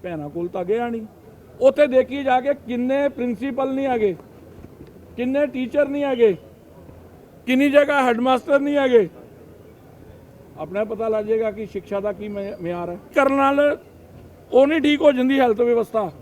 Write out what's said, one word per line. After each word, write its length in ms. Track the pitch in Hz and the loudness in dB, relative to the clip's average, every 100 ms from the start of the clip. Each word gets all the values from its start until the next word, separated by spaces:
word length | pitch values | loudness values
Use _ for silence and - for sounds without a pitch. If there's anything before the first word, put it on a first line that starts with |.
ਭੈਣਾਂ 260 | 180 165 147 | -10 -10 -10
ਕੋਲ 180 | 160 175 | -8 -8
ਤਾਂ 180 | 185 180 | -6 -4
ਗਿਆ 240 | 220 240 | -4 -2
ਨਹੀਂ। 160 | 233 220 - - - - - | -6 -10 -18 -20 -20 -20 2
ਉੱਥੇ 260 | 262 269 294 | 2 4 4
ਦੇਖੀ 360 | 254 254 277 | 4 0 -4
ਜਾ 160 | 269 254 | 0 0
ਕੇ 120 | 254 | 0
ਕਿੰਨੇ 560 | 277 - 240 247 269 285 | -4 -4 -4 -2 0 -2
ਪ੍ਰਿੰਸੀਪਲ 640 | 277 247 214 277 254 269 | -2 -6 -4 -6 -4 -4
ਨਹੀਂ 140 | 269 269 | -2 -2
ਹੈਗੇ, 280 | 240 208 170 - - - - - - - - - - | 0 -2 -2 -12 -20 -20 -20 -20 -20 -20 -20 -20 -6
ਕਿੰਨੇ 300 | 247 277 294 | -4 -2 -2
ਟੀਚਰ 420 | 247 254 285 277 | -4 -4 -2 -2
ਨਹੀਂ 160 | 285 | -2
ਹੈਗੇ, 320 | 285 247 226 175 - - - - - - - - - - - | -4 2 2 2 -8 -20 -20 -20 -20 -20 -20 -20 -20 -16 -2
ਕਿੰਨੀ 240 | 254 285 | 2 4
ਜਗ੍ਹਾ 320 | 285 285 285 | 4 4 2
ਹੈਡਮਾਸਟਰ 560 | 254 233 254 254 - 277 | 2 0 0 0 2 0
ਨਹੀਂ 180 | 285 285 | 2 0
ਹੈਗੇ। 300 | 269 240 180 - - - - - - - - - - - - - - - | 4 4 4 -6 -20 -20 -20 -20 -20 -20 -20 -20 -20 -20 -20 -20 -20 -16
ਆਪਣਾ 260 | 156 190 | -8 -6
ਪਤਾ 240 | 214 220 226 | -6 -4 -4
ਲੱਗ 180 | 214 214 | -4 -2
ਜਾਏਗਾ 260 | 220 220 | -2 -2
ਕਿ 140 | 208 214 | -6 -10
ਸਿੱਖਿਆ 340 | 202 180 202 | -10 -6 -6
ਦਾ 120 | 202 | -4
ਕੀ 160 | 202 208 | -8 -10
ਮਿ-, 280 | 202 196 - | -8 -10 -8
ਮਿਆਰ 280 | 170 175 175 | -8 -8 -8
ਹੈ। 80 | 175 - - | -12 -4 0
ਕਰਨ 180 | 269 | 2
ਨਾਲ 440 | 277 269 277 294 294 - - - - - - - | 2 2 2 0 0 -10 -20 -20 -20 -20 -20 0
ਉਹ 160 | 247 277 | 4 4
ਨਹੀਂ 140 | 320 | 4
ਠੀਕ 200 | 294 294 | 2 4
ਹੋ 100 | 302 | 4
ਜਾਂਦੀ 280 | 254 254 269 | 4 2 2
ਹੈਲਥ 220 | 247 214 | 2 2
ਵਿਵਸਥਾ। 500 | 240 233 214 226 190 - | 2 2 0 -4 -4 -10